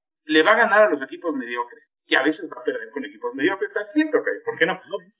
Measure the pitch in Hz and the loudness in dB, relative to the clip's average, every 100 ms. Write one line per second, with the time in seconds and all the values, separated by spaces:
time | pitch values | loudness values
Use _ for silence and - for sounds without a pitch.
0 | _ _ - 156 175 226 214 208 208 151 | _ _ 2 4 6 4 4 6 4 2
1 | 135 175 170 139 120 120 120 - _ _ | -6 -8 -6 -6 -6 -6 -6 -10 _ _
2 | - 147 143 156 160 - 147 123 110 135 | 0 2 2 -2 -8 -8 -6 -6 -8 -10
3 | - - - 269 165 196 - 214 214 302 | -12 -10 -10 -2 -2 0 -4 -6 -4 -2
4 | 311 - - 151 - - 170 175 - 190 | 0 0 -2 -6 -8 -2 -2 -2 -8 -12
5 | - | -12